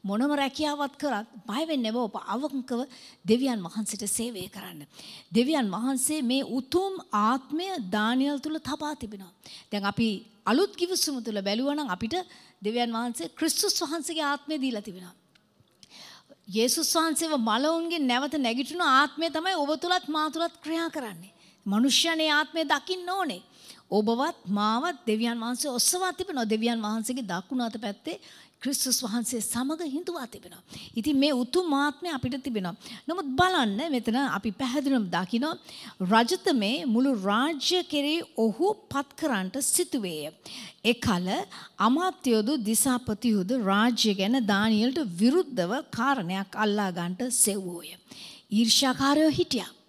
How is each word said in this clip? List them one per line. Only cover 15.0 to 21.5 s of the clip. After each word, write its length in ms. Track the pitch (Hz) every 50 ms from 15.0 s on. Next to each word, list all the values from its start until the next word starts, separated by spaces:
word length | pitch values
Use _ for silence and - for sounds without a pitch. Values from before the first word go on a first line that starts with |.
| 180 175 - _ _ _ _ _ _ _ _ _ _ _ _ _ - _ - - - - - - _ _ - _ _
යේසුස් 460 | - 180 220 226 254 - 330 311 -
වහන්සේව 420 | - 339 320 330 311 - 330 320 311
මලවුන්ගේ 640 | 277 220 226 214 233 277 311 330 330 330 339 339 339
නැවත 340 | 285 254 240 247 277 294 320
නැගිටින 460 | 302 262 233 233 247 277 - 294 349 359
ආත්මය 440 | 302 262 262 294 285 - - 330 330
තමයි 240 | 277 311 330 370 381
ඔබ 160 | 330 285 277 311
තුලත් 300 | 285 - 349 359 370 359 -
මා 180 | 302 311 311 311
තුලත් 240 | 262 320 339 339 - -
ක්‍රියා 300 | - 294 320 330 330 330
කරන්නේ. 420 | - 311 262 214 190 165 175 196 _ _ _ -